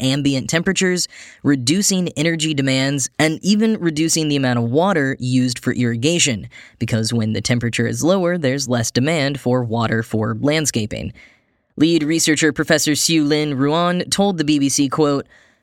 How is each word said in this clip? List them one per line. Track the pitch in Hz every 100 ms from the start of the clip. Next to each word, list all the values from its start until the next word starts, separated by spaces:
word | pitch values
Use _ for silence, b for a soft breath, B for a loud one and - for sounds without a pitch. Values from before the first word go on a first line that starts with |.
ambient | 131 139 143 135 -
temperatures, | 165 170 185 185 180 - B B B
reducing | 143 143 120 175 202 190 175 -
energy | 160 165 156
demands, | 147 135 131 135 143 - -
and | 151 156
even | 180 208 220 220
reducing | 170 151 160 170 156
the | 143
amount | 131 120
of | 117
water | 135 185 180 135 135
used | 127 127 127 120
for | -
irrigation, | 120 120 117 135 170 147 107 - B B B
because | 113 113 110
when | 117 110
the | 104
temperature | - 123 120 110 117
is | 117
lower, | 143 196 175 180
there's | 143 135 131
less | 120 113
demand | - 135 165 139 143
for | 123 127
water | 120 113 110 113
for | 113 110 110 113
landscaping. | 131 156 151 117 107 - - - b b b b b -
Lead | 160 170
researcher | 147 160 160 151 160
Professor | 143 156 156 156
Sue | 147 - 165
Lin | 143 151 151 135
Ruan | 143 160 175 180 -
told | - 202 180
the |
B | 147 151
B | 139
C, | 135 139
quote, | 139 147 139 - b b b